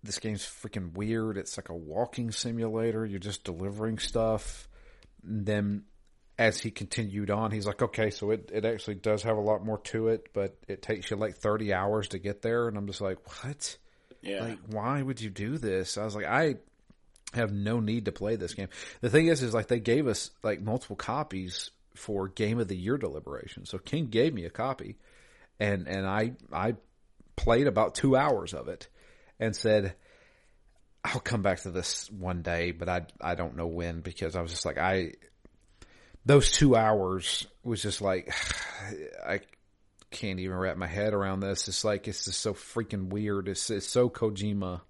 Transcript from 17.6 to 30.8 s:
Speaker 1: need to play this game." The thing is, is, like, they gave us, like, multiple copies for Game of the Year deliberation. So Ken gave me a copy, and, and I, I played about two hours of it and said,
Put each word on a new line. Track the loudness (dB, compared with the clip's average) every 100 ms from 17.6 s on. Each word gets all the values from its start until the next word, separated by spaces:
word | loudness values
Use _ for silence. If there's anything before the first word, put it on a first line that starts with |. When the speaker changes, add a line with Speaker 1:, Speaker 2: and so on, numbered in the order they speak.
| 0 2
Speaker 1:
need | 2 2 0
to |
play | -2 -2 0
this | -2
game." | -6 -8 -8 -14 -4
The | 4
thing | 6 6
is, | 4
is, | 4
like, | 0 2
they | 0
gave | 4 4 4
us, | 0 -4 -4
like, | -2 0
multiple | -2 -4 -4 -10
copies | -4 -4 -4 -6 -6 -8 -10 _ _
for | -18 -4 -2 -2
Game | 0 0 2
of | 0
the | -2
Year | -2 0
deliberation. | -2 -6 -8 -10 -10 -14 -10
So | -10
Ken | -4 -4 0
gave | 4 4
me | 2 -8
a |
copy, | -4 -4 -4 -8 -14 -20 -20 -20 -20 -20 _
and, | 0 0 0
and | -2 0
I, | 2 0 -2 -8
I | -2 0 -2 _ _ _ _ -14 -2
played | 4 6 6
about | 4 2 4
two | 4 6
hours | 6 2 0
of | -8 -8
it | -10 -12 _ -20 -20 -20 _
and | -2
said, | 0 6 6 4 -6 _ -20 _ _ _ _ _ _